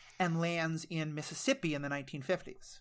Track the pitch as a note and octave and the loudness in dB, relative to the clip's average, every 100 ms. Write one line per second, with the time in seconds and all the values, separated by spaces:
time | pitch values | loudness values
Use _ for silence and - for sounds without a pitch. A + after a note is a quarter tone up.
0 | - - F3+ E3 E3+ E3+ D#3+ D#3+ E3 E3 | -10 0 2 4 2 2 2 0 -2 -2
1 | D#3 D3+ D3+ D#3 - C4+ E3 C#3+ C#3+ C#3+ | -2 -2 -6 0 2 2 2 0 0 -4
2 | C#3 D3 C3+ F3+ - - - - | -4 -6 0 0 -2 -12 -14 -16